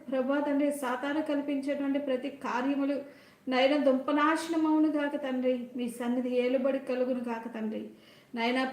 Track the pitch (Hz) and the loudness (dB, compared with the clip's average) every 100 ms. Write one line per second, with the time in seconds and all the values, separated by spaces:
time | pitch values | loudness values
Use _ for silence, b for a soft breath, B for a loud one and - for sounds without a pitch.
0 | - 262 254 285 294 277 285 277 254 254 | -4 -2 0 0 0 2 0 0 -4 -4
1 | 285 302 302 285 277 277 269 277 277 277 | -2 -2 -2 -2 -2 -4 -2 -2 -2 -2
2 | 269 254 277 - 240 233 269 277 277 277 | 0 -2 -4 -8 -6 -2 0 0 0 -2
3 | - B B B - 254 269 294 269 254 | -6 B B B -2 2 4 4 4 4
4 | - 294 302 320 - 330 311 311 311 294 | 2 4 4 2 0 2 4 4 4 2
5 | 285 294 262 254 254 254 240 247 240 - | 0 -2 -2 0 2 0 -2 -6 -6 -4
6 | 240 247 247 247 247 262 269 269 - 254 | -2 0 0 0 2 2 2 0 -2 -2
7 | 254 247 233 226 233 226 220 214 - B | 0 -2 -4 -6 -6 -6 -6 -6 -10 B
8 | B B B 240 233 254 262 | B B B -4 0 0 2